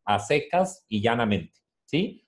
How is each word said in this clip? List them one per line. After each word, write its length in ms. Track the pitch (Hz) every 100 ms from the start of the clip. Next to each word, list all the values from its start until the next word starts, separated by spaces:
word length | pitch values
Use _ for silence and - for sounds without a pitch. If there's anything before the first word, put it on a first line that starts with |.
| 104
a 140 | 101
secas 680 | - 147 - 180 185 - _
y 140 | 107
llanamente, 580 | 113 120 110 95 80 _ _ _
¿sí? 400 | _ 151 214 -